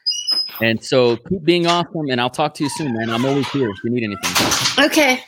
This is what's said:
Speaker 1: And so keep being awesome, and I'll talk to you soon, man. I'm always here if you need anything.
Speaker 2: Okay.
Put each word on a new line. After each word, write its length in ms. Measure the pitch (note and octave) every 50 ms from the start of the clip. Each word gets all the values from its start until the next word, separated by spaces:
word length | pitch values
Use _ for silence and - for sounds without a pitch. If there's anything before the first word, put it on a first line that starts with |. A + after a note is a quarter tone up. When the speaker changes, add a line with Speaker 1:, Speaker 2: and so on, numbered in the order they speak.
| _ - - - - - G2+ G2 - - - -
Speaker 1:
And 220 | A2+ A2+ A2+ A2+ -
so 340 | - C#3+ C3 B2 A#2+ A#2
keep 260 | A2+ - - F#3 G3 D3+
being 240 | E3 F3 F3 E3+
awesome, 440 | E3+ E3+ F3 E3+ - - E3 D3+ C3+
and 100 | B2+ A#2+
I'll 100 | A#2+ B2+
talk 240 | - - D3+ D3+ -
to 100 | - D#3
you 60 | C3+
soon, 240 | - - D#3+ C#3 A#2
man. 160 | A2+ A2+ A2+
I'm 140 | A2+ A#2 B2
always 240 | C3+ C#3 C#3+ C3 -
here 220 | - C#3 C3 G#2+
if 120 | G2 - -
you 80 | A#2
need 140 | A#2+ B2 A2+
anything. 800 | G#2 G2+ - - - - - - - - - - - - - C#4+
Speaker 2:
Okay. 400 | D#4 D#4 D#4+ D4 C4 B3+ B3+ -